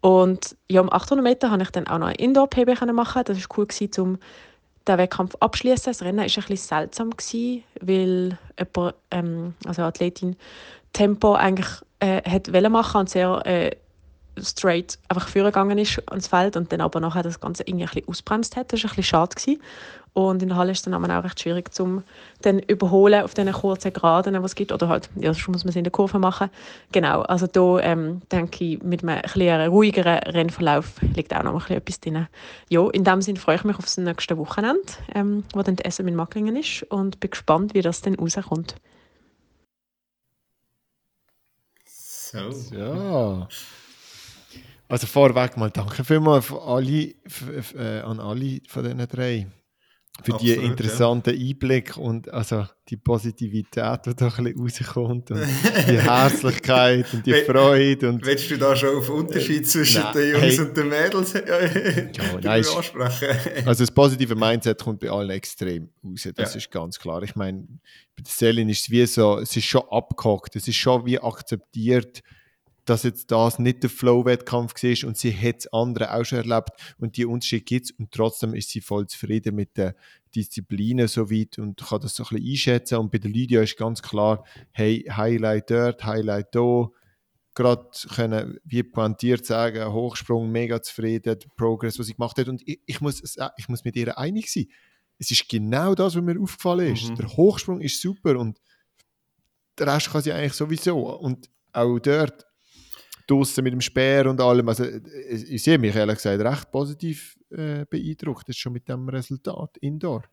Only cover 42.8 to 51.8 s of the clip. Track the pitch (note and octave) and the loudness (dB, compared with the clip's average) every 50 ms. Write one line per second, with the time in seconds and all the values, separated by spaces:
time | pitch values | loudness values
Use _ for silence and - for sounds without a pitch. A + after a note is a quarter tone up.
42.8 | G2+ A#2 D3+ F3+ G3+ G3 F3 C#3 A#2 G#2 G2 F#2 F2+ - - - - - - - | -8 -6 -6 -6 -4 -2 0 0 0 0 -2 -4 -6 -8 -12 -18 -18 -20 -20 -20
43.8 | - - - _ - - - - - - - - - _ - - - - - _ | -20 -20 -20 _ -20 -20 -20 -20 -20 -20 -20 -20 -20 _ -20 -20 -20 -20 -20 _
44.8 | _ _ B2 A#2+ - A2 - C#3+ C#3 C3+ A#2 B2+ B2 B2 - A#2+ A2 G#2+ - - | _ _ -4 -4 -4 0 4 6 6 6 6 4 2 0 0 -2 -2 -2 -2 -4
45.8 | G2+ G2+ - - B2+ - D#3 D#3 D#3 D#3 D#3 C#3 A#2+ - C#3+ - - C#3+ B2 B2+ | -6 -6 -6 -8 0 2 2 4 6 6 6 6 4 0 -8 -10 -4 -2 -2 0
46.8 | C3+ C3 D3 D3+ D3+ - - _ _ F#3+ - - C3+ B2+ - C#3 G#2+ - - C3+ | 0 0 0 -2 -2 -4 -8 _ _ -18 -16 -14 -12 -10 -10 -10 -12 -12 -12 -10
47.8 | A#2+ A2 A2 G#2+ A#2+ A2+ A2+ A2 A2+ G#2 G#2+ B2 C3+ C3+ C3 C3 _ _ - C3+ | -8 -6 -6 -6 -6 -8 -8 -8 -6 -6 -6 -4 -4 -6 -6 -8 _ _ -8 -6
48.8 | B2 A#2+ B2 B2+ B2 A#2+ - B2 B2+ B2+ A#2+ A2+ G2 F#2+ - _ _ _ _ _ | -6 -6 -6 -6 -6 -6 -6 -4 -4 -4 -2 -4 -6 -8 -12 _ _ _ _ _
49.8 | _ _ _ _ _ _ _ - - - A#2 A2 A#2 A#2+ A#2 B2+ C3 B2 B2+ C3 | _ _ _ _ _ _ _ -8 -2 -2 -2 2 4 4 4 4 2 -2 -2 -2
50.8 | G#2+ G#2+ G#2+ B2 A#2+ A#2 A#2+ B2 A#2 A#2+ B2 C3+ B2 C3 C3+ C3+ - B2+ C3 B2+ | -2 -4 2 2 2 4 2 2 0 0 0 0 -2 -6 -4 -4 0 2 2 2